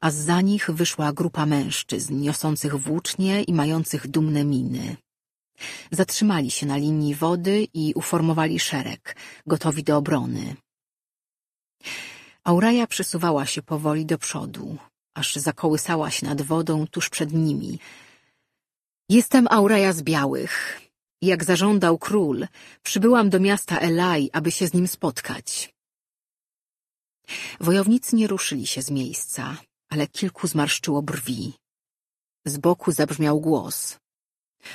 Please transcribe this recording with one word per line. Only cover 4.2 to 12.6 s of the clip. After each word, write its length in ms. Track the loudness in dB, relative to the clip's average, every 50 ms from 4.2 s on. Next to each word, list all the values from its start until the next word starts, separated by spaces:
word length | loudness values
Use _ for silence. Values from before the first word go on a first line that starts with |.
| 2 2 2 0 0
miny. 520 | 0 0 0 0 -2 -4 -4 -6 -8 -10 -12 _ _ _ _ _ _ _ _ _ _ _ -16 -14 -14 -14 -14 -14 -6
Zatrzymali 600 | -2 -2 -2 0 0 0 2 2 2 2 0 -2
się 160 | -2 -2 -2
na 100 | -2 -2
linii 380 | 0 0 0 0 2 0 0 0
wody 520 | 0 0 0 0 0 0 0 0 0 0 -2 -2
i 200 | -4 -2 -2 -2
uformowali 680 | -4 -2 0 0 2 2 2 2 2 2 0 0 -2
szereg, 560 | -2 -2 -4 -4 -6 -6 -10 -12 -12 -16 -16 -16 -16 -20 -20 -12 -6
gotowi 380 | -2 -2 0 0 0 -2 -2 0
do 120 | 2 2
obrony. 600 | 2 2 2 0 -2 -2 -2 -6 -6 -6 -8 -10 -12 _ _ _ _ _ _ _ _ _ _ _ _ _ _ _ _ _ _ _ _ _ _ _ _ -16 -14 -14 -14 -14 -16 -18 -20 -20 -20 _ _ 0
Auraja 420 | 2 4 4